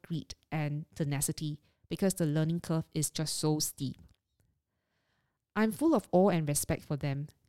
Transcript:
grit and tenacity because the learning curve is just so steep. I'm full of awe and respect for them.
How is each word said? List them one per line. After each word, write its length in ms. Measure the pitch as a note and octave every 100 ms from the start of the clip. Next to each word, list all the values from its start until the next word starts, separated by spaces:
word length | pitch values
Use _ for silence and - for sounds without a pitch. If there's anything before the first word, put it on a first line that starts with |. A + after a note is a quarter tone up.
grit 320 | - E3 - - -
and 360 | D#3+ D3 D3 - -
tenacity 640 | D3 C#3 D#3 - D3+ D3 _ _ -
because 260 | E3 G3
the 120 | F#3 D#3+
learning 340 | D3+ D#3+ E3+
curve 280 | - D#3+ -
is 160 | D#3+ D3
just 280 | - D#3 -
so 220 | D#3 D3+
steep. 360 | D#3 - C#3 - - _ _ _ _ _ _ _ _ _ _ _ _ _ _
I'm 160 | G#3 A3
full 240 | - D#4+
of 140 | B3 -
awe 200 | F3+ G3
and 180 | E3+ D3
respect 360 | C#3+ - D#3+
for 120 | - C#3+
them. 320 | C#3+ C#3 D3+ _